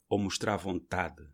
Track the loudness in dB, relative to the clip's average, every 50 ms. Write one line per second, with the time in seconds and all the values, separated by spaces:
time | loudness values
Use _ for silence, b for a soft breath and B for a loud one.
0 | _ 0 2 2 2 2 0 0 0 0 0 0 0 -2 -2 -2 -2 -2 -2 0
1 | 0 -2 -4 -10 -18 -20